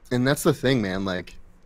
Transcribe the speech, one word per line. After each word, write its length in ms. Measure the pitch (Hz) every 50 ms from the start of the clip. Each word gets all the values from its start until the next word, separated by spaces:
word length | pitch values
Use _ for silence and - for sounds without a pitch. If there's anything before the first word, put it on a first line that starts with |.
| - -
and 160 | 127 123 123 135
that's 160 | 147 - -
the 100 | 175 143
thing, 280 | - - 127 139 120
man. 240 | 101 95 92 95 98
Like, 300 | 95 90 90 87 - - - - - - - -